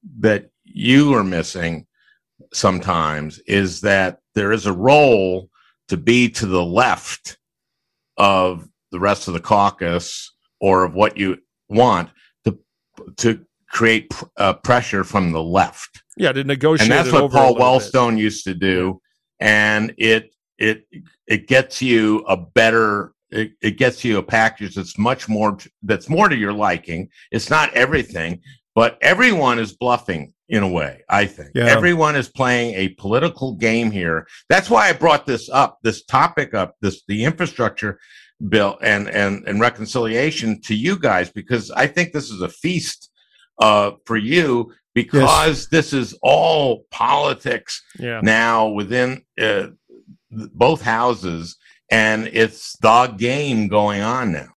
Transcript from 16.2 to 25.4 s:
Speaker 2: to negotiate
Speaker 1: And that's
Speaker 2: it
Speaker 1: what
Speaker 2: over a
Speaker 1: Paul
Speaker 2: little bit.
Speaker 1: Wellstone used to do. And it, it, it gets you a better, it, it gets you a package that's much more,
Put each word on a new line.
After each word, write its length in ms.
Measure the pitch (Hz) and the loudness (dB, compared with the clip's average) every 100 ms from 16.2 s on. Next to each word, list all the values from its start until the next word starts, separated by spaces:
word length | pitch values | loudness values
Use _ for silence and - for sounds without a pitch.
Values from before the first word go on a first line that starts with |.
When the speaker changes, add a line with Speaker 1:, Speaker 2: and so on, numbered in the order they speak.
| 175 | -2
Speaker 2:
to 120 | 135 | 0
negotiate 460 | 139 139 147 160 110 | -4 0 2 4 4
Speaker 1:
And 80 | 135 | 4
that's 100 | 143 | 4
Speaker 2:
it 40 | |
Speaker 1:
what 80 | 139 | 2
Speaker 2:
over 120 | 143 131 | 4 4
a 40 | |
Speaker 1:
Paul 120 | 131 | 4
Speaker 2:
little 260 | 120 127 131 | 4 4 4
bit. 60 | |
Speaker 1:
Wellstone 340 | 131 131 120 110 | 2 0 2 2
used 260 | 107 101 | -2 -4
to 100 | - | -8
do. 460 | 90 95 92 90 95 _ _ _ _ | -2 0 0 -2 -6 _ _ _ _
And 560 | 107 107 107 107 110 - | 2 4 2 0 -4 -2
it, 360 | 110 110 - _ _ _ | 2 2 0 _ _ _
it, 260 | 110 110 _ - - _ - | -2 -2 _ -20 -20 _ -6
it 200 | 107 - | -6 2
gets 320 | 131 135 - | 2 2 -6
you 380 | 131 117 107 107 - | 0 2 4 0 0
a 80 | 92 | -4
better, 760 | 82 - 113 113 107 101 98 _ _ | 0 2 4 4 0 -2 -8 _ _
it, 220 | 107 110 _ | -8 -8 _
it 160 | 110 - | -6 0
gets 260 | 127 123 | -2 0
you 140 | 123 104 | -2 -2
a 40 | |
package 520 | - 113 113 - 98 | 0 0 0 -2 -12
that's 240 | 101 87 - | -10 -12 -4
much 300 | 110 135 - | -4 -4 -4
more, 240 | 107 | -2